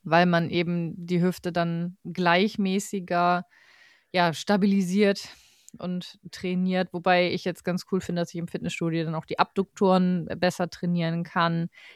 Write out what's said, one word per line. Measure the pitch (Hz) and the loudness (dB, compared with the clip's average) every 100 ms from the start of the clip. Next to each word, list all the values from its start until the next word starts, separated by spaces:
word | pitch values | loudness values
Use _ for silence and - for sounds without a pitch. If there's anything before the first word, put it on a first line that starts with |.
Weil | 151 165 175 | 2 4 6
man | 170 170 | 4 0
eben | 170 170 175 165 190 | -2 -2 -2 -4 -8
die | 170 180 | -4 0
Hüfte | 180 - 180 | 0 0 -4
dann | 170 170 170 175 180 | -2 -2 -2 -6 -8
gleichmäßiger, | 170 175 175 175 214 214 190 190 - 202 175 175 175 175 - _ _ _ _ _ _ | -10 -2 2 4 2 0 0 -2 -4 -8 -2 0 2 0 -4 _ _ _ _ _ _
ja, | 180 170 | 0 0
stabilisiert | 147 - 202 202 196 175 196 202 202 - - _ _ _ - | 0 0 2 4 2 2 2 2 2 -6 -18 _ _ _ -12
und | 180 180 - - - | -8 -8 -10 -16 -20
trainiert. | - 185 180 185 185 185 | -8 -4 0 0 0 -2
Wobei | 175 185 180 180 | -2 4 4 4
ich | 180 | 0
jetzt | 185 175 | -4 -6
ganz | - 180 - | -4 -4 -2
cool | 190 | -4
finde, | - 175 | -2 -4
dass | 170 | -4
ich | 170 | -6
im | 170 | -8
Fitnessstudio | 175 170 - 165 165 | -6 -6 -4 -2 -2
dann | 160 160 | -4 -6
auch | |
die | - - | -4 -2
Abduktoren | 180 - 190 - 190 185 180 180 160 170 | 0 -2 -4 0 4 4 4 0 -4 -2
besser | 180 - 175 | -2 -2 -6
trainieren | - 175 175 165 170 | -6 -2 -2 -2 -4
kann. | 175 175 170 165 170 - - | -4 0 0 0 -4 -8 -20